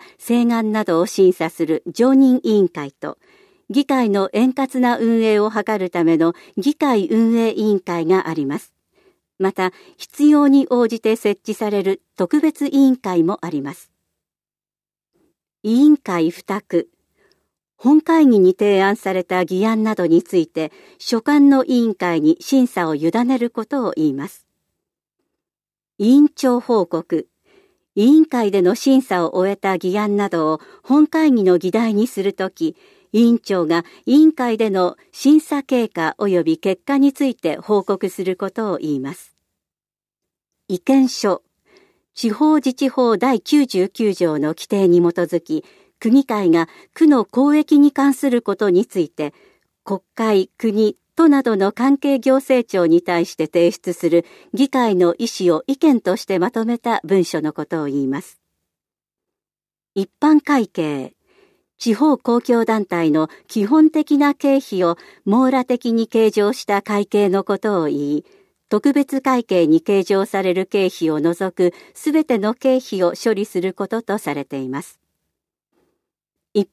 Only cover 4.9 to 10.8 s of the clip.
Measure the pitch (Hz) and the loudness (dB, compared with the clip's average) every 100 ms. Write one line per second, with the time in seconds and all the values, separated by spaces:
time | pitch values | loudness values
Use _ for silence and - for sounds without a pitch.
4.9 | 240 226 226 220 214 214 214 208 214 185 | 0 0 0 2 0 0 -4 -4 -4 -4
5.9 | 175 165 165 165 - - - 269 302 294 | 0 2 2 0 -2 -10 -6 -4 -2 0
6.9 | 226 175 220 226 233 226 214 214 202 185 | 0 0 0 2 0 -2 -2 0 -2 -2
7.9 | 175 165 190 - 165 139 147 - _ _ | -4 0 -2 -2 -6 -6 -8 -10 _ _
8.9 | _ _ _ _ - 190 190 185 - _ | _ _ _ _ -6 -4 -2 -6 -6 _
9.9 | - - - 294 294 285 277 262 240 | -20 -14 0 2 4 4 4 2 0